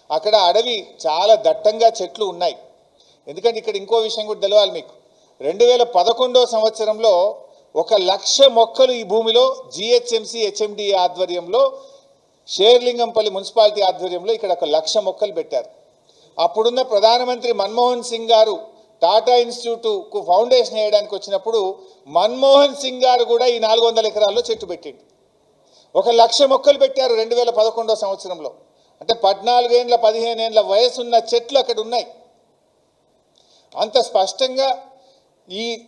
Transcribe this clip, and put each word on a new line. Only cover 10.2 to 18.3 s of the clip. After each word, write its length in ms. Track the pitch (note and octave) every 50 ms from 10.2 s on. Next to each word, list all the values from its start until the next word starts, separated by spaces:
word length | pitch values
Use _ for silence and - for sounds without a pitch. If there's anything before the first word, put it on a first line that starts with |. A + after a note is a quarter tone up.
| - - - A#3
హెచ్ఎండిఏ 540 | G#3+ G3 G3+ - G#3+ G#3 G#3 G3+ G#3 G3 G3
ఆధ్వర్యంలో, 880 | F#3 F3+ F3+ F3 E3+ F#3 F3 F3+ F3 E3+ F3 G3 B3+ C4+ C4 - - - - - - _ _ _ _ _ _ _ _ _ -
షేర్లింగంపల్లి 840 | - F3+ G3 A3+ B3 A#3+ A#3+ B3 A#3+ A#3+ A#3 A3 G3+ A3 G#3+ G#3
మున్సిపాలిటీ 500 | F#3+ G3 G3 - - A#3 G#3+ G#3+ G#3 G#3
ఆధ్వర్యంలో 520 | G3 F#3 E3+ D#3+ F3 F#3 F3 F3 F3 G#3+ A#3
ఇక్కడ 200 | - - G3 F3
ఒక 120 | - E3+
లక్ష 320 | D3+ D3 D#3+ D#3 - -
మొక్కలు 360 | A3 G3 F#3 F3+ - F3+ G3+ E3+
పెట్టారు. 360 | E3 D#3 - D3 B2 - - - _ _ _ _ _ _ _ _ _ _ _ _ -
అప్పుడున్న 440 | E3 E3+ - G#3+ A3 A#3+ A#3+ C4 B3+
ప్రధానమంత్రి 680 | B3+ A3 G3+ G3+ A3 A#3 B3 B3+ B3 B3 A#3 G3+ - A#3
మన్మోహన్ 500 | G3+ G3 G3 A3 A#3+ B3 B3 B3 A#3+ A3+
సింగ్ 280 | A#3 A#3 A3+ A3+ A3+